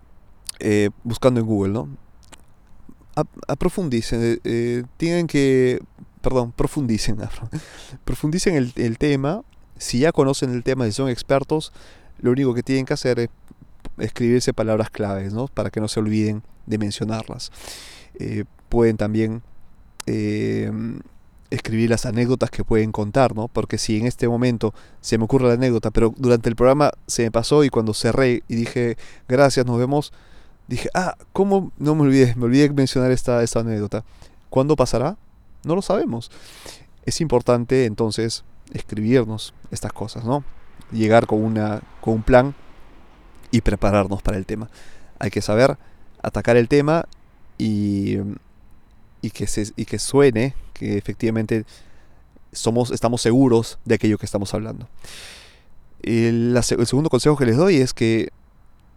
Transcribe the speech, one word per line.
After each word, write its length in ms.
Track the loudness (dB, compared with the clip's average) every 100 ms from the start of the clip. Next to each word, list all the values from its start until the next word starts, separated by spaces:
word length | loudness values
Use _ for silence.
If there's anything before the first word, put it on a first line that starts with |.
| -20 -20 -20 -20 -18 -6
eh, 300 | 0 2 0 -2
buscando 380 | -8 0 2 2
en 60 | 0
Google, 260 | 0 0
¿no? 140 | -2 -6 -12 -20 -20 -20 -20 -20 -20 -20 -20 -20 -20 -8 -6
A, 80 | -6 -6 -6
a 80 | -2
profundicen, 640 | -2 -2 -2 -2 -2 0
eh, 160 | 0 0
eh, 400 | -2 -2 -2 -4 -6 -4
tienen 300 | -2 0 0
que, 540 | 2 4 4 2 0 -6 -20 -20 -4
perdón, 300 | 0 0 0
profundicen, 640 | -2 -2 -2 0 0 0 -2 -6 -10 -10 -10
<laughs> 440 | -12 -20 -20 -12
profundicen 500 | -6 -4 -2 0 0 0
el, 160 | 0 -2
el 200 | -4 0
tema. 460 | 0 0 0 -4 -8 -20 -20 -14
Si 220 | -4 2
ya 120 | 2
conocen 400 | 4 2 2 -2
el 80 | -2
tema, 240 | -2 0 0
si 60 |
son 180 | -2 -2
expertos, 640 | -2 0 0 0 -4 -4 -14 -20 -20 -20 -4
lo 120 | 0
único 240 | 2 2
que 80 | 0
tienen 240 | 0 -2 -2
que 80 |
hacer 240 | -2 0 0
es 80 | -2 -6 -20 -20 -20 -16 -12 -6
escribirse 560 | -6 0 2 2 2
palabras 340 | 0 0 0 -2
claves, 460 | -4 -4 -4 -6
¿no? 140 | -6 -6
Para 220 | -6 -6
que 100 | -4
no 80 | -4
se 120 | -2
olviden 420 | -2 0 0 -4 -10 -16 -6
de 120 | -4
mencionarlas. 720 | -4 -4 -6 -6 -8 -12 -14 -16 -18 -18 -18 -20 -18 -12
Eh, 260 | -8 -6 -8 -14 -2
pueden 280 | 2 2 2
también, 460 | -2 0 -2 -4 -12 -20 -20 -20 -20 -12 -6
eh, 640 | -4 -2 -2 -2 -4 -4 -6 -8 -10 -16 -20 -20 -20 -10
escribir 400 | -8 -4 0 2
las 160 | 2 0
anécdotas 440 | 0 0 0 -2
que 140 | -2
pueden 260 | 0 2 2
contar, 420 | -2 -2 2 2
¿no? 140 | 0 -6
Porque 300 | -4 -4 -2
si 200 | -2 0
en 80 | -2
este 200 | 0 0
momento 460 | 2 0 0 -2 -4 -14 -16
se 180 | -2 0
me 60 |
ocurre 240 | 2 4 4
la 60 |
anécdota, 360 | 4 2 2 0
pero 220 | 0 0 2
durante 320 | 2 2 2
el 80 | 2
programa 340 | 4 4 2 0 -6
se 180 | -2
me 60 | 0
pasó 340 | 0 2 4
y 40 | 4
cuando 260 | 2 0
cerré 480 | 0 0 2 2 0 -2
y 80 | -4
dije, 400 | -2 -2 -2 -4 -12 -14 0
"Gracias, 360 | 4 6 4
nos 140 | 2 0
vemos", 340 | 0 0 -4 -10 -20 -20 -20 -20 -10
dije, 220 | -8 -4
"Ah, 220 | -4 -4 -6 -6
¿cómo? 400 | -2 2 0 -2 -4
No 160 | 0
me 80 | 4
olvidé, 320 | 4 6 4
me 100 | 2 2
olvidé 240 | 4 4
mencionar 420 | 2 0 2 2
esta, 300 | 0 0 0
esta 180 | 0 0
anécdota". 440 | -2 -4 -4 -6 -10 -18 -20 -20 -4
¿Cuándo 240 | 0 2
pasará? 420 | 2 2 0 -2 -6 -14 -20 -20 -10
No 100 | -4
lo 80 | -2
sabemos. 480 | 0 -2 -2 -6 -10 -18 -20 -20 -20 -20 -20 -14
Es 160 | -6 -4
importante, 640 | 0 0 2 0 2 2
entonces, 600 | 2 0 -2 -2 -4 -6 -12 -20 -14
escribirnos 800 | -12 -8 -4 2 2 2 -4 -10 -16 -14
estas 220 | -8 -8
cosas, 320 | -8 -10 -8
¿no? 200 | -4 -2 -4 -14 -16 -20 -8
Llegar 360 | 0 4 6 6
con 160 | 2
una, 400 | 0 0 -2 -4 -10 -8
con 140 | -2
un 80 | 0
plan 320 | 6 6 6 -2 -16 -20 -20 -20 -20 -20 -20 -20 -2
y 100 | 0
prepararnos 640 | 2 0 2 2 2 -2
para 160 | -4 -4
el 80 | -4
tema. 240 | -8 -10 -16 -18 -18 -16 -8
Hay 120 | -4
que 120 | -2
saber 360 | 0 4 4 2 -10 -20 -20 -10
atacar 340 | -6 -2 4 4
el 120 | 4
tema 360 | 4 4 0 -2 -12 -20 _ -16 -6
y, 580 | -2 0 0 0 -2 -2 -6 -10 _ -20 -20 -20 -20 -20 -20 -12
y 80 | -10
que 160 | -8 -6
se, 260 | -4 -4 -6
y 80 |
que 140 | -8 -6
suene 560 | 0 4 6 4 0 -4 -10
que 260 | -8 -4 -4
efectivamente 640 | -4 -4 -2 -2 -2 -4 -4 -14 -20 -20 -20 -20 -20 -20 -18
somos, 380 | -6 -2 0 0
estamos 320 | -2 -2 0
seguros 560 | 2 4 6 4 2 -6
de 100 | -2
aquello 240 | 0 2 0
que 80 | -2
estamos 280 | -4 -4
hablando. 340 | -6 -6 -10 -14 -16 -16 -16 -18 -20 -20 -20 -20 -20 -20 -10
El, 500 | -2 2 2 2 2
la 100 | 2
se-, 120 | 2
el 120 | 0 2
segundo 240 | 2 2
consejo 260 | 2 4 4
que 100 | 4
les 100 | 4
doy 200 | 4 4
es 180 | 2
que, 360 | 0 0 2 -2 -8 -20 _ -20 -20 -20